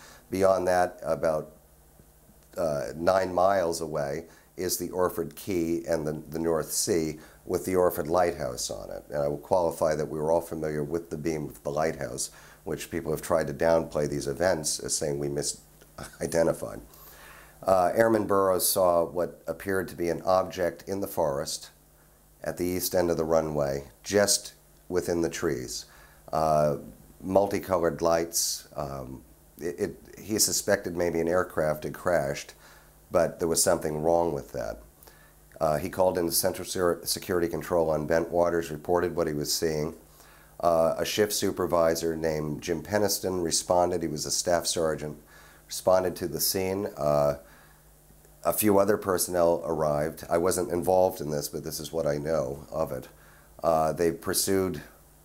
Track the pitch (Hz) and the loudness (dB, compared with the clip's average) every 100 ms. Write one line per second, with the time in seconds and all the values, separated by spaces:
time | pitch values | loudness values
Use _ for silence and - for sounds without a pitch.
0 | - - - 92 95 95 90 90 90 - | -20 -20 -6 2 4 4 4 2 2 -2
1 | - 80 80 78 76 - - _ - - | -4 0 0 -2 -4 -14 -20 _ -20 -20
2 | - _ - - - - 82 71 58 73 | -20 _ -20 -20 -14 -4 -2 -2 -4 -2
3 | 87 95 92 90 92 98 85 82 80 76 | 4 4 4 4 4 6 2 0 -4 -4
4 | 71 76 - - _ - 90 - 87 90 | -4 -4 -10 -18 _ -6 -4 -4 -4 0
5 | 90 87 85 - - 90 82 85 - 82 | 0 0 -6 -6 -4 0 0 -2 0 -2
6 | 76 76 76 80 82 80 73 - - 90 | -2 -6 -6 -4 0 0 -2 -2 0 0
7 | 78 73 - - - 90 - 92 90 87 | 0 -6 -14 -16 -4 -4 0 2 4 2
8 | 78 90 87 85 67 62 - 50 50 50 | 0 2 2 0 -6 -6 -8 -8 -10 -12
9 | - 73 71 73 - 95 85 78 85 76 | -8 -2 -2 -2 0 2 2 0 0 0
10 | 73 76 76 85 - 80 78 76 71 82 | -2 -2 0 0 0 -6 -4 -2 -2 -4
11 | - 78 78 78 69 - 76 71 80 73 | -4 -6 -4 -2 -4 -8 -6 -2 -2 -2
12 | 64 64 - - - - - 76 - 85 | -6 -6 -8 -12 -20 -14 -8 -8 -6 -6
13 | 78 76 - 85 78 71 80 82 78 82 | -4 -4 0 0 0 0 4 4 2 -2
14 | 76 71 67 67 90 82 76 - - - | -2 -2 -4 0 2 2 -2 -4 -4 -2
15 | 76 71 71 71 71 - - - - - | -2 -2 -2 -4 -4 -6 -14 -20 -20 -18
16 | 73 - 85 82 82 - 60 50 - - | -16 -8 -2 2 2 0 -6 -12 -16 -20
17 | - - - - - - - 95 87 107 | -20 -20 -20 -20 -20 -6 2 4 4 4
18 | 113 110 92 98 95 90 - 101 90 87 | 4 4 4 4 4 2 2 4 4 4
19 | 80 87 82 - - 80 98 95 80 - | 2 -2 -4 -6 -8 -6 -2 -2 -4 -4
20 | 85 80 - 92 87 92 87 - - 98 | -2 0 2 2 2 -2 -2 -4 -6 -6
21 | 98 - 78 67 78 - - - _ _ | -4 -2 0 0 -4 -8 -12 -20 _ _
22 | _ _ _ _ - 78 90 90 - 92 | _ _ _ _ -8 -4 -2 -2 0 2
23 | 87 78 80 80 78 76 71 69 - - | 2 2 2 2 2 0 0 -2 -6 -14
24 | - 98 98 - - - _ - - 90 | 0 2 4 2 -2 -20 _ -20 -4 -2
25 | 87 85 82 - 85 64 62 - - - | 0 0 0 0 -2 -2 -6 -12 -14 -20
26 | - - - 78 80 76 76 71 - - | -20 -20 -4 0 4 4 2 0 -6 -20
27 | - - 92 95 101 101 - 92 85 78 | -20 -12 0 2 2 0 0 0 0 0
28 | 82 85 85 - - - - - 69 69 | 2 2 0 -2 -4 -4 -10 -10 -8 -8
29 | 64 65 - - - - 82 - 98 - | -10 -14 -18 -20 -20 -10 -8 -4 -6 -6
30 | - - 85 104 - 87 - 101 95 85 | -18 -16 -4 0 0 0 0 0 0 -2
31 | 87 82 82 90 87 - 78 76 76 71 | 0 0 0 0 0 -2 -2 -2 -6 -6
32 | 92 85 71 71 - - - - - - | 0 0 0 -4 -10 -18 -20 -20 -20 -20
33 | - 90 80 - 85 82 - 82 78 76 | -2 0 2 0 0 2 2 2 0 -2
34 | 78 85 85 71 - 62 57 - - - | 2 2 2 -2 -6 -8 -8 -10 -16 -20
35 | - - - _ - - 80 76 85 - | -20 -20 -20 _ -16 -2 0 2 -2 2
36 | 92 90 85 - 95 87 87 92 87 82 | 2 4 0 0 0 -2 -6 0 2 0
37 | - - - 90 85 82 76 90 80 78 | -2 -6 -2 0 0 -2 0 2 2 2
38 | 76 82 82 85 85 85 80 76 - 87 | 2 0 2 2 2 2 -2 -6 0 2
39 | 87 78 80 73 73 - 82 78 76 - | 2 0 -2 -2 -2 -2 0 -2 -4 -6
40 | - - - - - - 87 82 82 - | -20 -20 -20 -20 -20 -2 2 4 2 0
41 | 85 - 104 - 98 92 90 87 82 82 | -2 0 0 0 -2 0 0 4 4 2
42 | 82 80 80 78 76 71 - 82 73 104 | -2 -2 -2 -2 -2 -4 -4 -4 -2 0
43 | 101 - 95 92 85 - - 90 87 90 | 2 0 -2 -2 0 -2 2 4 4 0
44 | 82 76 78 - - 85 - - 80 76 | -4 -4 -4 -2 0 0 0 0 0 -2
45 | 76 73 - - - - - - - 92 | -6 -10 -18 -20 -20 -20 -12 -2 4 4
46 | 90 - 90 76 - 98 92 95 104 - | 4 -2 -4 -2 -2 0 -2 -2 -4 -2
47 | 73 73 73 73 - - - - _ _ | 2 4 2 0 -8 -20 -20 -20 _ _
48 | - - - - 85 - 104 98 98 101 | -20 -20 -20 -8 -2 2 4 6 6 2
49 | 98 87 - 90 85 85 - 80 78 73 | 2 0 0 2 4 2 0 -2 0 0
50 | 78 80 - 85 90 87 90 87 85 92 | -2 -6 -2 0 2 0 0 -2 2 4
51 | 92 90 73 73 76 78 78 76 76 80 | 4 2 -4 -4 -4 -8 -8 -10 -6 -2
52 | 73 73 73 80 65 71 - 78 78 64 | 0 -2 0 -2 -2 -6 -8 -4 -4 -4
53 | - - - - - - 82 80 78 76 | -10 -18 -20 -20 -20 -4 2 4 4 2
54 | 85 82 - 85 - 95 92 76 - - | 2 0 -2 -2 2 2 2 -2 -10 -20
55 | - - | -20 -20